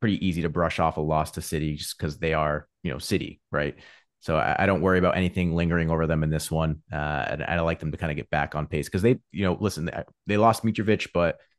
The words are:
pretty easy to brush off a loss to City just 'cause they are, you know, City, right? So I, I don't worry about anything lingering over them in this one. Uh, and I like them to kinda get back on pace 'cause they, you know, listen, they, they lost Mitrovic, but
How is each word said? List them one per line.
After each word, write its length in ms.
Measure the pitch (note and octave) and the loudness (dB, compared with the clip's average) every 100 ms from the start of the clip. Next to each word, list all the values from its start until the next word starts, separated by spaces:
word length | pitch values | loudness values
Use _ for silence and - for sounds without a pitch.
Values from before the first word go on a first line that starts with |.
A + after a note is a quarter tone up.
pretty 260 | A2+ G2 F#2+ | -2 0 0
easy 140 | E2 | 0
to 60 | D#2+ | -2
brush 300 | D2+ E2 - | 0 0 2
off 180 | D#2+ D#2 | 0 0
a 60 | |
loss 300 | D#2 D#2 D#2 | 0 0 0
to 100 | - | -6
City 340 | - D#2+ D#2 D2+ | -6 -4 -4 -4
just 220 | - - | -8 -6
'cause 200 | D#2+ D2 | -6 -4
they 140 | D#2+ | -2
are, 340 | D#2 D2+ D2+ - _ | 0 0 -2 -6 _
you 80 | - | -8
know, 80 | B1+ | -6
City, 420 | - F#2 - - _ | -2 -2 -2 -10 _
right? 240 | D2 D2 - - - _ _ | -2 -2 -4 -14 -20 _ _
So 160 | - D#2+ | -2 0
I, 280 | G#1 C#2+ | 2 2
I 20 | G2 | 2
don't 140 | F#2+ | 4
worry 180 | F#2 F2+ | 4 4
about 180 | F2+ - | 4 2
anything 380 | F2+ F#2 F2 | 0 0 0
lingering 380 | E2 E2+ E2+ E2 | 0 2 2 2
over 160 | D#2+ D#2+ | 0 2
them 160 | D#2+ | 2
in 60 | D#2 | 0
this 200 | D#2 - | 0 -2
one. 320 | D#2+ D#2+ D2+ - | 0 0 -2 -6
Uh, 40 | D2+ | -6
and 480 | D2+ D2+ G#1+ D2 | -4 -2 -4 -4
I 160 | - E2+ | -2 0
like 180 | E2 E2 | 0 -2
them 140 | D#2 | -4
to 60 | D2 | -4
kinda 160 | E2 | -4
get 160 | D2 - | -4 -2
back 260 | D2+ D2 D2+ | -2 -2 -4
on 100 | D2+ | -4
pace 220 | D#2 D2 | -4 -2
'cause 140 | F#2+ | 2
they, 180 | A2+ C3 - | 2 2 -2
you 140 | E2 | -2
know, 120 | F#2+ F2 | 0 0
listen, 240 | G2+ D#2+ | -2 -2
they, 180 | E2+ - - _ - | -6 -6 -10 _ -2
they 100 | G#2 | 4
lost 280 | A2+ A2 | 4 4
Mitrovic, 420 | A2+ G#2 G#2+ G#2 - | 0 0 2 2 2
but 240 | F2 E2+ - _ | 0 0 0 _